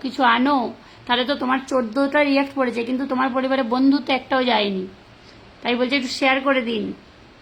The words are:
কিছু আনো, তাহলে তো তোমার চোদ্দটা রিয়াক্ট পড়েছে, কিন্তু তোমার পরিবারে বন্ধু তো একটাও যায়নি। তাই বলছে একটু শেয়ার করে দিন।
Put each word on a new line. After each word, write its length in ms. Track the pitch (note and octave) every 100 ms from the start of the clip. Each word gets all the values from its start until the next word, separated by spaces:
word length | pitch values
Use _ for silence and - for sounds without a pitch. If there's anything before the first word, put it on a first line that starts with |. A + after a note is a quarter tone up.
কিছু 200 | C4 -
আনো, 500 | B3 A#3 C4+ C#4 A3+ - - - -
তাহলে 180 | B3
তো 100 | B3+
তোমার 240 | C#4 B3 C4 B3+
চোদ্দটা 560 | C4 A3+ B3 C#4 D4
রিয়াক্ট 280 | C#4+ C#4 C#4
পড়েছে, 300 | C#4 B3 A#3
কিন্তু 220 | A#3+ B3+ C#4
তোমার 240 | B3+ C4
পরিবারে 320 | C4 C4 C4+
বন্ধু 360 | A#3 B3+ C4+ C#4+
তো 140 | -
একটাও 320 | C4 - C4
যায়নি। 420 | B3 G#3+ G3+ F#3+ F#3 - - - - - - -
তাই 120 | A#3+
বলছে 220 | A#3+ B3 C#4
একটু 120 | B3
শেয়ার 320 | - C4+ C4+
করে 220 | C4+ C4
দিন। 300 | A#3 A3 G3 - - - - -